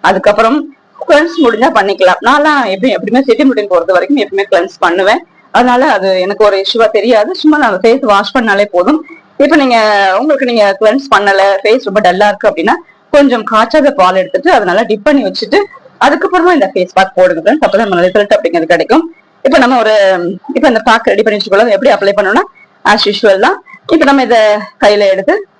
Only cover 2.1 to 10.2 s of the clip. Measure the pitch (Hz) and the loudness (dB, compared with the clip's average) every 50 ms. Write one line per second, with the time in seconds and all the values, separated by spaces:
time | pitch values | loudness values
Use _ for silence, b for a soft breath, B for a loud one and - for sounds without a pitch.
2.1 | 180 - 196 233 277 294 294 311 302 285 247 202 190 190 196 262 202 190 - - | 0 0 0 0 0 2 2 0 0 0 -2 -4 -4 -2 -2 -2 -2 -2 -4 -2
3.1 | 233 254 269 269 220 - 302 269 247 220 202 202 185 170 165 190 185 175 180 - | -2 0 0 0 0 2 2 0 0 0 -2 0 -2 -2 0 0 0 0 0 0
4.1 | 285 277 208 196 196 196 202 202 196 185 175 185 - - - 170 170 185 190 190 | -2 -2 -2 -4 -4 -6 -2 0 0 -2 -2 -4 -6 -4 -2 -2 0 0 0 0
5.1 | 233 359 - b b b b b - 208 247 247 247 247 269 311 233 196 190 196 | 0 -2 -4 b b b b b -2 0 0 2 2 2 2 0 0 0 0 -2
6.1 | 190 185 180 196 202 202 214 208 196 190 190 - - 226 226 214 - 214 202 233 | -2 -2 -2 -4 -2 0 2 2 2 0 -4 -4 0 0 0 0 0 -2 0 2
7.1 | 240 214 214 277 370 - - 311 302 302 285 226 196 190 190 220 233 269 277 220 | 2 2 0 -2 -4 -2 0 0 2 2 0 -2 -2 0 0 0 0 0 0 0
8.1 | 202 196 208 - - 269 226 220 202 196 208 208 - 175 180 214 302 311 B B | 0 0 0 -2 -4 -2 -2 0 0 0 -2 -2 0 -2 0 0 0 -2 B B
9.1 | B B B _ _ - 277 285 320 302 269 254 240 226 220 214 208 202 196 190 | B B B _ _ -2 0 2 2 2 2 2 0 0 2 0 0 0 0 0
10.1 | 185 202 | 0 0